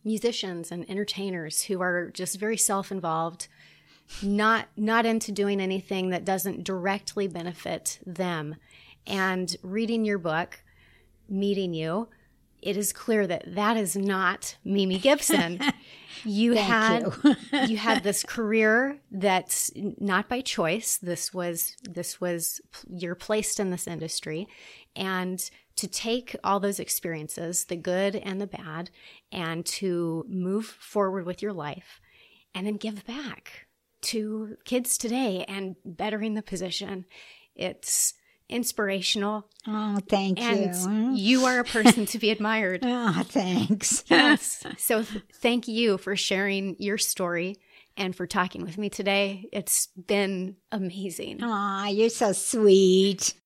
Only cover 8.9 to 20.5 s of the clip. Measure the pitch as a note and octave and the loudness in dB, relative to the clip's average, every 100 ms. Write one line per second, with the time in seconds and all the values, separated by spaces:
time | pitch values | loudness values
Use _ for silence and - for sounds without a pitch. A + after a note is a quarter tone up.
8.9 | - - G3 F#3+ F#3 F3+ - F#3 G3+ A3+ | -20 -6 0 0 0 -2 -6 -6 -2 0
9.9 | A3+ G#3+ G3+ E3 D#3 F3+ - _ _ _ | 0 2 0 0 -2 -2 -10 _ _ _
10.9 | _ _ _ - F#3+ G3+ G3 F#3 E3 D#3+ | _ _ _ -6 -2 0 0 0 -2 -2
11.9 | F#3 A3+ _ _ _ _ _ - G3 G3+ | -2 -4 _ _ _ _ _ -4 -2 -2
12.9 | - - A3 F#3+ E3+ - F#3+ G#3 A3+ G3 | -4 0 2 2 -2 -4 0 2 2 0
13.9 | G3+ G3 F#3+ F3+ F#3+ - - - G3+ F#3+ | 0 0 2 0 -2 -8 -10 0 2 2
14.9 | F#3 C4 C#4+ - - E3+ F3+ C#4+ - - | 4 4 4 4 2 2 0 -2 -2 -10
15.9 | - - - A3 G3+ A#3 A#3 G3 A3+ A3 | -20 -18 -10 -2 2 4 6 4 4 4
16.9 | A3+ A3+ - D4 B3+ - C#4+ C4 A3 A3+ | 4 0 2 4 4 0 0 2 2 2
17.9 | A3 F#3+ G3 - - G#3+ A3 A3 A3+ C4+ | 2 2 0 -2 -4 2 4 6 6 2
18.9 | C#4+ _ F#3+ G3 F#3 - - - - G3+ | -4 _ -2 2 2 0 -2 -2 -4 -8
19.9 | - G3+ F#3 G#3+ B3 C4 | -4 0 0 0 -4 -2